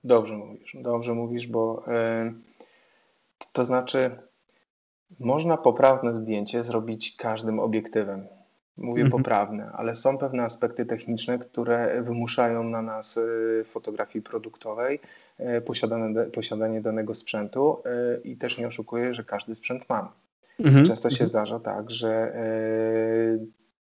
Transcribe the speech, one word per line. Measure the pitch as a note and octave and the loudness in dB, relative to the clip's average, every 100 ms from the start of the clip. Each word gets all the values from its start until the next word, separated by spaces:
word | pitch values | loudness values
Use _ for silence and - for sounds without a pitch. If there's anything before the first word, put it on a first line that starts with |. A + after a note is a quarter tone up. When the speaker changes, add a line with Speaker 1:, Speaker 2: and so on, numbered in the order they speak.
Speaker 1:
Dobrze | C3 A#2+ G#2+ G#2+ | 6 4 4 -8
mówisz, | G#2 G#2 - C#3 | -10 -16 -18 -10
dobrze | B2 A#2+ A#2+ | -2 -2 0
mówisz, | A#2 A#2 A#2+ A#2+ | -2 -2 -6 -4
bo, | A#2 A2+ A2+ - | -2 0 -2 -2
e, | A#2 A2+ A2+ A2+ A2+ - _ - _ _ _ _ _ _ _ - | 0 2 0 -4 -6 -18 _ -20 _ _ _ _ _ _ _ -8
to | - | -2
znaczy | B2 B2+ B2+ C#3 B2+ B2 - _ _ _ _ _ _ _ _ - | 0 0 0 0 0 -2 -20 _ _ _ _ _ _ _ _ -8
można | A#2+ C#3+ E3 D#3+ | -2 0 2 6
poprawne | C3 A#2 C3+ C3 A#2+ | 6 8 6 8 2
zdjęcie | A#2 A2 G#2+ G#2 A#2+ | -2 -2 -2 -2 -4
zrobić | A#2 A2+ A2+ A2 - - | 0 -2 -2 -6 -8 -6
każdym | A#2 A2 A2 G#2+ | -6 -4 -2 0
obiektywem. | A2+ A2 G#2+ A2 G2+ G2 F#2+ - _ _ _ - | 0 0 0 -2 -2 -6 -12 -20 _ _ _ -10
Mówię | B2 A#2+ | -4 4
Speaker 2:
Mhm. | C#3 B2 | 4 4
Speaker 1:
poprawne, | C3 G#2+ G2+ G#2+ G#2+ | 2 2 0 -4 -8
ale | - A#2 | -6 -6
są | A2+ C3+ C3+ | 0 0 2
pewne | C#3 B2+ | -2 -2
aspekty | A#2 - A#2 - A2+ | -2 0 -2 -2 -4
techniczne, | A2+ - A2+ - B2 | -4 -4 -4 -2 -4
które | B2 - A#2+ A#2 A#2 A#2 | -4 -4 0 2 2 0
wymuszają | A#2+ A#2+ A#2 - A#2+ A#2 | -2 -4 -2 2 2 2
na | A2+ A#2 | -2 -4
nas, | A2+ A2 A2 A2+ | -4 -8 -6 -2
e, | A2+ A2+ A2+ A2+ | -2 0 0 0
fotografii | A2 A2+ A2 G#2+ G#2+ A2 | -2 -8 -8 -6 -6 -6
produktowej, | A2 A2+ A2 - A2+ G#2+ B2+ D3 - - _ _ | -6 -8 -8 -12 -10 -2 -2 -2 -8 -20 _ _
e, | B2 A#2+ | -2 -2
posiadane, | A#2 A#2+ A2+ A#2 A2+ A2 | -2 -2 0 0 0 0
posiadanie | A2+ - A2 G#2+ A2 A2 | 0 -2 -6 -2 0 0
danego | A2 A2 G#2+ | -2 -2 -4
sprzętu, | G#2+ - A2 G#2 B2+ C#3+ - | -6 -6 -6 -4 2 2 2
e, | B2 B2 B2 B2 | -4 -2 -2 -2
i | - A#2+ | -6 -8
też | B2 - | -6 -4
nie | A#2 | -6
oszukuję, | A#2 A2 A#2+ B2 | -6 -6 -2 -2
że | A#2 | -4
każdy | A2 G#2 - | -6 -8 -8
sprzęt | A2 - B2 - | -10 -6 -8 -4
mam. | A2 G2 - _ _ _ - | -4 -4 -14 _ _ _ 0
Speaker 2:
Mhm. | D#3+ C3+ | 8 10
Speaker 1:
Często | D3+ A2+ B2 | 8 6 0
się | |
Speaker 2:
Mhm. | C3 B2 | 2 2
Speaker 1:
zdarza | A2 G#2 A2+ | 2 0 -4
tak, | A2 G2+ A2 | -6 -6 -6
że, | A#2 A2+ | -4 0
e, | A2 A2+ A#2 A2+ A2 A2 A2 A2 A2+ A2+ A2+ A2+ A2+ A2 _ _ _ _ | 0 -2 -4 -4 -2 -2 0 2 2 2 2 2 0 -2 _ _ _ _